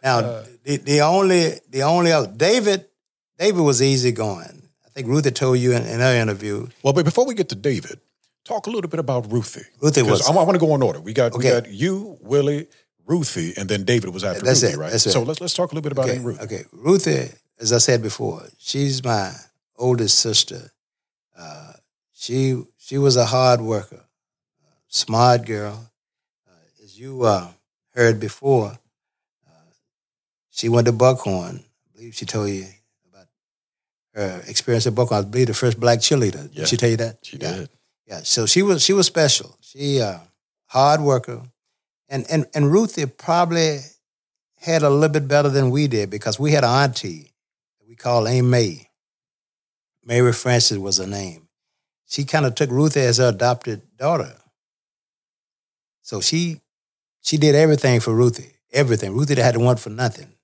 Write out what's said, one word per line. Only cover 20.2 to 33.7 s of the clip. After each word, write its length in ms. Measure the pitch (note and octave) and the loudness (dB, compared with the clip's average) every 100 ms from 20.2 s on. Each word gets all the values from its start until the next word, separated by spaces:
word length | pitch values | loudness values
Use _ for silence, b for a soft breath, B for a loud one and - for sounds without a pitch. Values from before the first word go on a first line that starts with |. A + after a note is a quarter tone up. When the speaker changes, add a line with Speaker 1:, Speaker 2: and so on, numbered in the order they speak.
| A#2 G#2+ - - - _ _ _ _ _ _ F2 | 2 0 -2 -8 -18 _ _ _ _ _ _ _
Speaker 1:
Uh, 360 | E2 D2+ D2+ - _ _ _ | -20 -20 -20 -20 _ _ _
she, 480 | _ - B2+ C3+ B2 - _ | _ -6 -2 -2 -2 -8 _
she 200 | - C3+ | -8 0
was 180 | C#3 B2 | 4 4
a 100 | A2+ | 2
hard 360 | B2+ B2+ A#2+ | 2 4 2
worker, 420 | A2 G#2+ G2 - _ _ _ _ _ _ _ _ _ | 0 -4 -6 -20 _ _ _ _ _ _ _ _ _
smart 580 | - - A2+ B2 A#2+ A2 | -6 -2 2 4 4 0
girl. 440 | G#2+ G#2 G#2+ A#2 _ _ _ _ _ _ | -8 -8 -12 -20 _ _ _ _ _ _
Uh, 360 | F2+ _ _ | _ _ _
as 140 | G#2+ G#2 | _ -20
you, 240 | C3 C3 | -16 0
uh, 260 | A#2 G2 F2 F2+ _ _ _ B2 | 2 2 -4 -20 _ _ _ 2
heard 240 | A#2 G#2+ | 2 2
before, 580 | G#2 - C#3 C3 G#2 A2 _ _ _ _ _ _ _ | -4 -4 0 2 0 -10 _ _ _ _ _ _ _
uh, 40 | D#3+ E3 _ _ _ _ _ _ _ _ | _ _ _ _ _ _ _ _ _ _
she 180 | - A2+ | -6 0
went 160 | A#2+ A#2+ | 4 4
to 60 | |
Buckhorn. 720 | A2+ B2+ C3 G#2 F#2 F2 - _ | 4 4 4 -2 -4 -4 -14 _
I 320 | _ _ _ | _ _ _
believe 180 | A#2 A2 | -18 -14
she 100 | G#2+ | -8
told 240 | A2 G2+ | -6 -6
you 160 | G2 F#2+ G2 _ _ _ | -6 -12 _ _ _ _
about 160 | G2 F2+ _ _ _ _ | _ _ _ _ _ _